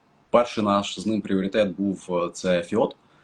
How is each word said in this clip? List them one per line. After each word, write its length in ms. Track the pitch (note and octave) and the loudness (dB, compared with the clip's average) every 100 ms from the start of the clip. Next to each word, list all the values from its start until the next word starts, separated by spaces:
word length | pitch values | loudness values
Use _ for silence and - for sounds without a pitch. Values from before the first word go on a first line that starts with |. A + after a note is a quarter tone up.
| _ _ - | _ _ 2
перший 340 | A#2 A#2+ - | 2 4 0
наш 360 | G#2 G2+ G2+ - | 2 2 0 -6
з 60 | F#2+ | -2
ним 140 | G#2+ | -2
пріоритет 560 | - F#2+ F#2+ A2 G2+ E2+ | 0 -2 0 0 0 0
був, 300 | G2 F2 - | -2 -4 -4
е, 200 | F2+ F2 | -2 -2
це 300 | - F#2 F2 | -4 0 0
фіот, 340 | E2+ G#2 C3+ - _ _ | 0 0 0 -4 _ _